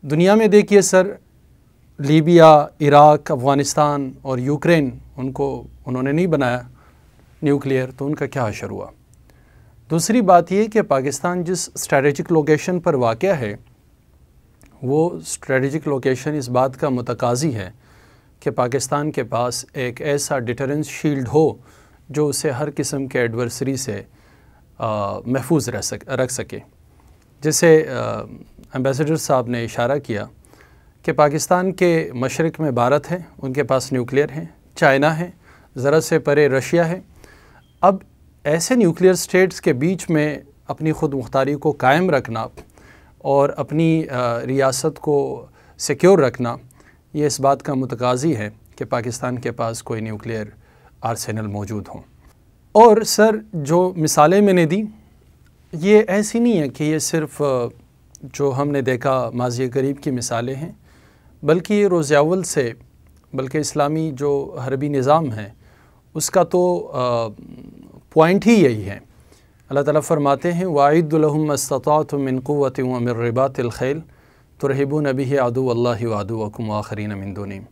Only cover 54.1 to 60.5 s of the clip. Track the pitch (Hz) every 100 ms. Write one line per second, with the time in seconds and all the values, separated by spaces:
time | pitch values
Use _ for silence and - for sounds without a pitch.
54.1 | - 151 190 202 185 160 190 214 - _
55.1 | _ _ _ _ _ _ 165 180 208 214
56.1 | 196 214 233 240 208 143 117 151 156 -
57.1 | 165 151 - 143 127 120 - _ _ _
58.1 | - 139 - 143 131 143 143 131 127 135
59.1 | 131 117 120 123 120 127 131 135 139 -
60.1 | 127 120 117 120